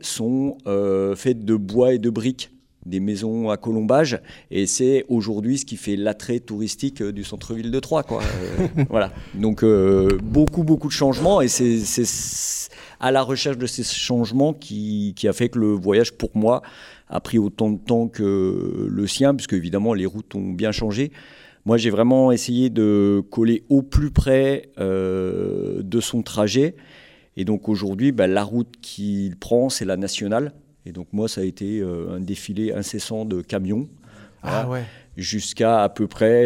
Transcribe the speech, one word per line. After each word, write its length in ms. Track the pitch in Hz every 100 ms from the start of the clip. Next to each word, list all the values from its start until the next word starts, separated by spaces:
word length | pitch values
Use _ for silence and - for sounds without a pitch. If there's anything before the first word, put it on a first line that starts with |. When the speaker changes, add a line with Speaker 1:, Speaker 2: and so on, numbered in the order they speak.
Speaker 1:
sont, 580 | - - 113 131 139 - -
euh, 480 | 101 101 95 98 98
faites 280 | 131 117
de 120 | 104 110
bois 360 | 95 110 123
et 60 | 127
de 100 | 117
briques. 440 | 113 120 127 - _ _ _ 90
Des 140 | 95
maisons 500 | 98 101 110 113 113
à 80 | 101
colombage, 600 | 113 113 110 131 156 117 - - -
et 160 | 92 95
c'est 380 | - 127 135 -
aujourd'hui 500 | 120 104 107 110 139
ce 80 | 135
qui 100 | 110
fait 200 | - 101
l'attrait 440 | 104 104 - 120
touristique, 640 | - 104 107 - 139 139
euh, 100 | 104
du 100 | 101
centre-ville 480 | 98 104 - 113 113
de 100 | 131
Troyes, 220 | - 160
quoi. 200 | - 110
Euh, 640 | 104 101 90 180 185 160 135
<laughs> 20 |
voilà. 240 | 110 95 - -
Donc, 280 | 98 110 104
euh, 540 | 110 101 95 95 95 95
beaucoup, 400 | 107 147 151 -
beaucoup 240 | 156 160 147
de 60 |
changements, 500 | - 139 123 170 202
et 60 | 127
c'est, 320 | - 123 117
c'est, 260 | 104 - 117
c'est 640 | - - - - - - - - -
à 120 | 127
la 100 | 135
recherche 380 | 123 131 147 123
de 80 | 123
ces 160 | -
changements 720 | 117 - - 123 113 123 147
qui, 580 | 143 - 104 107 104 104 95
qui 120 | 107
a 60 |
fait 160 | 92 120
que 80 | 123
le 140 | 107
voyage, 400 | 104 92 101 117
pour 180 | - -
moi, 280 | 107 113 127 - - - - -
a 120 | -
pris 160 | - 113
autant 320 | 101 - 110
de 100 | 104
temps 300 | 107 117 117
que 800 | 113 101 98 92 95 90 92 104
le 180 | 98 101
sien, 280 | - 139
puisque 200 | 143 -
évidemment 380 | 95 85 98 110
les 140 | 104 95
routes 280 | 101 -
ont 180 | 101 95
bien 200 | 90 107
changé. 380 | 104 110 104 147 - - - - _ 104
Moi, 100 | 117
j'ai 140 | 113
vraiment 420 | 101 120 131 131
essayé 380 | 120 - 123 127
de 520 | 113 107 104 101 101 -
coller 360 | - 113 117 -
au 140 | 139
plus 300 | 135 - 147
près, 580 | - 139 131 135 139 - -
euh, 1040 | 95 95 92 92 92 92 95 95 95 95
de 180 | 98 113
son 220 | - 120
trajet. 520 | - 113 104 120 151 - - - - _ _ -
Et 80 |
donc 240 | 92 101 -
aujourd'hui, 440 | 104 98 98 135
bah, 160 | 117 92
la 160 | 98
route 320 | 101 117 120 -
qu'il 560 | - - 104 101 98 90
prend, 320 | - 120 131
c'est 160 | -
la 140 | 98 92
nationale. 560 | 95 - 101 113 143 147 _ _ 90
Et 60 |
donc 160 | 87 85
moi, 160 | 104 110
ça 120 | -
a 20 |
été, 360 | 95 87 101 107
euh, 360 | 95 87 87 90
un 40 |
défilé 520 | 92 98 - 101 107
incessant 520 | 104 101 107 - 110
de 160 | 110 92
camions. 460 | 87 101 95 107 147 - - - - _
Speaker 2:
Ah 220 | - 107 127
Speaker 1:
Voilà. 160 | 127
Speaker 2:
ouais. 40 | 113 - _ -
Speaker 1:
Jusqu'à 640 | 92 104 - - 113 113
à 60 | 101
peu 180 | - 104
près, 380 | - 110 120